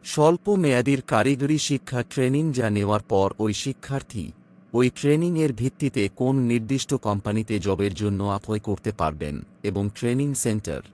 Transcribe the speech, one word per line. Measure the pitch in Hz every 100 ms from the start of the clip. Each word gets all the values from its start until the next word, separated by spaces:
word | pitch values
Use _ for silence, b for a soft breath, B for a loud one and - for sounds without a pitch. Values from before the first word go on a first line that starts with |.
স্বল্প | - - 151 170 - 202
মেয়াদির | 160 123 123 139 -
কারিগরি | 113 120 139 143 151
শিক্ষা | - 139 - 123 120
ট্রেনিং, | - 127 139 160
যা | 127 113
নেওয়ার | 104 101 107 -
পর | 101 98 -
ওই | 107 104
শিক্ষার্থী | 135 131 - 135 - 107 80 - - - _
ওই | 113 127 -
ট্রেনিংয়ের | 143 147 175 165 156 110
ভিত্তিতে | 127 - 143 - 101 -
কোন | 127 135 120
নির্দিষ্ট | 120 110 135 - 135 107
কোম্পানিতে | 101 104 107 110 107
জবের | 101 95 101
জন্য | 90 104 98
অ্যাপ্লাই | 101 98 - 107
করতে | 104 98 - 104
পারবেন | 80 76 73 73 - -
এবং | 104 95 101
ট্রেনিং | - 120 127 143
সেন্টার | 135 117 107 95 71 -